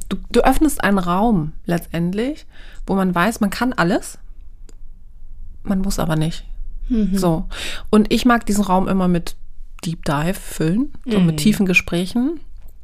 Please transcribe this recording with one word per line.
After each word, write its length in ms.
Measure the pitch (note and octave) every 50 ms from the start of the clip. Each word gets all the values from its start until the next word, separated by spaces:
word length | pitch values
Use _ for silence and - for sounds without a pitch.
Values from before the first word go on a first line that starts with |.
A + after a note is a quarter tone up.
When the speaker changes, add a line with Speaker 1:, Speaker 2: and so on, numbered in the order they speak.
| - -
Speaker 1:
Du, 80 | G3+ - - -
du 100 | - -
öffnest 420 | - - C4 - D#4+ D4 - - -
einen 160 | F#3+ G3 G3
Raum 540 | F3 F3 F3 F#3+ G#3 A#3+ A3+ F3 D3+ D#3 - - -
letztendlich, 800 | - E3+ E3+ - - - E3 E3+ F3 F#3 G#3 A#3 C4+ D4+ - - - - - - - - - -
wo 80 | - F#3
man 200 | G3 F#3+ F#3 F3
weiß, 240 | F3 F3 G#3+ A3+ -
man 80 | G#3+ G3
kann 240 | - - A#3+ B3+ -
alles, 460 | - E3+ E3+ G#3 E4+ - - - - - - - - - - - - - - - - - - - - - - - - - - - - - - - - -
man 160 | G3 G3 F#3+
muss 160 | F#3+ G3 G3+ -
aber 160 | - F3 D#3+
nicht. 300 | D#3 D3+ E3 E3 - - - - - - - - - - -
Speaker 2:
Mhm. 280 | B3+ A3+ G#3+ F#3 F#3+ G3
Speaker 1:
So. 300 | F#3+ F3 D#3+ - - - - - - - - - - -
Und 240 | - G#3+ G#3 - -
ich 120 | A#3 -
mag 200 | B3 A#3+ A#3 -
diesen 180 | - G#3 G3+ G#3
Raum 240 | F#3 F3+ F#3+ F#3+ -
immer 200 | F#3+ G3 F#3 F3+
mit 280 | F3+ E3+ E3+ - - - - - - - - - - - -
Deep 220 | F3 D#3+ - -
Dive 300 | - D3+ C#3+ D#3 E3+ G3
füllen, 580 | - - - - - D#3+ D#3+ F3 G#3+ C#4 D4 - - - B3+
so 120 | A3 G3+
mit 160 | F3+ E3 D#3+
Speaker 2:
Mhm. 20 | D3+
Speaker 1:
tiefen 280 | - G#3+ G#3 - G3+
Gesprächen. 760 | F#3 F3+ - - - - E3+ F#3 F3+ - A#3+ B3 C#4+ E4+ D4+ - - - - - - - -